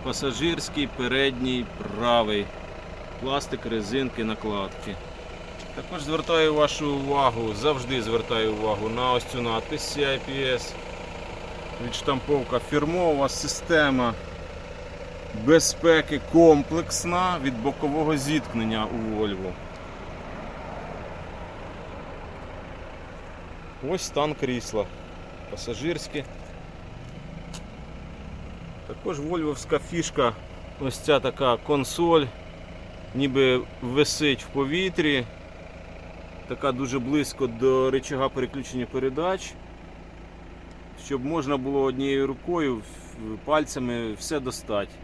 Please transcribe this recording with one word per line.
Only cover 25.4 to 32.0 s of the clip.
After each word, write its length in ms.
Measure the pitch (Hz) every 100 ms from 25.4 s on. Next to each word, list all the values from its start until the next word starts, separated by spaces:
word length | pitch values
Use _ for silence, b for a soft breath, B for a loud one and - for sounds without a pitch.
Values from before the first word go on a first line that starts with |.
| -
Пасажирське. 720 | - - 110 147 160 - 151 131 - - - - - - - - - - - - - - - - - - - - - - - - - -
Також 320 | - - 151
вольвовська 600 | 151 175 151 143 - 147
фішка, 540 | - 170 156 - 123 110 - - - -
ось 160 | 135 -
ця 220 | - 139
така 380 | 131 - 135 117
консоль, 680 | - 147 131 -